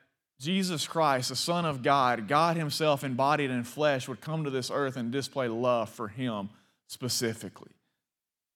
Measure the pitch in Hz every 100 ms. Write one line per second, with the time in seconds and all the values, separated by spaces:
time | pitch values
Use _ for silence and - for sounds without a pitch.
0 | _ _ _ - 135 196 185 156 - 165
1 | 151 135 127 127 - 175 170 135 131 139
2 | 127 120 104 143 170 165 151 - 156 139
3 | 139 123 139 147 139 127 120 - 151 135
4 | 127 127 - 160 147 131 120 123 139 131
5 | 117 135 131 139 123 113 123 120 107 -
6 | 110 107 127 107 101 - _ _ - -
7 | 131 - 120 110 98 - - _ _ _
8 | _ _ _ _ _